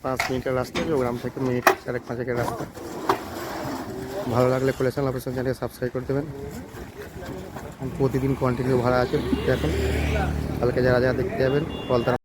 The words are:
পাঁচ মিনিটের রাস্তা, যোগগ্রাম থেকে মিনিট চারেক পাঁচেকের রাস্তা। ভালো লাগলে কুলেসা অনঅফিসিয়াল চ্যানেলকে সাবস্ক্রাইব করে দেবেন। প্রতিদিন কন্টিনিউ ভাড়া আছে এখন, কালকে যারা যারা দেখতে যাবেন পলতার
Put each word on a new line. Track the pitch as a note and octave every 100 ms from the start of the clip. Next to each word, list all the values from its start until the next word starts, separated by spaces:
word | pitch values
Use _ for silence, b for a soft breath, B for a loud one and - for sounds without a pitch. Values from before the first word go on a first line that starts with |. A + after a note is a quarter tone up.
পাঁচ | C3+ B2+ -
মিনিটের | C3 C3+ B2+
রাস্তা, | B2+ - D#3+
যোগগ্রাম | D3 B2 A#2+
থেকে | B2 C3+ C3
মিনিট | B2 B2 B2
চারেক | - B2 -
পাঁচেকের | A#2+ B2 A#2+
রাস্তা। | A#2 - - - - - - - - - - - - - - - - - -
ভালো | A#2 B2+
লাগলে | C3 C3 -
কুলেসা | C3 C#3+
অনঅফিসিয়াল | C#3 B2+ C3
চ্যানেলকে | B2+ B2+ B2
সাবস্ক্রাইব | A#2+ - B2
করে | C3 B2+
দেবেন। | C#3 D3+ C#3 - - - - - - E2 - F#2 F#2+ - - - - C3 -
প্রতিদিন | C3+ C3 C3+ C3
কন্টিনিউ | C3 B2 B2+ B2+
ভাড়া | A#2+ B2
আছে | A#2+ - A#2 - -
এখন, | B2+ D3+ - C3 - - - D#3 - - -
কালকে | A#2+ B2+ B2+
যারা | B2
যারা | B2+ B2+
দেখতে | B2+ A2+
যাবেন | C3 C#3+ E3 - -
পলতার | B2 A#2 B2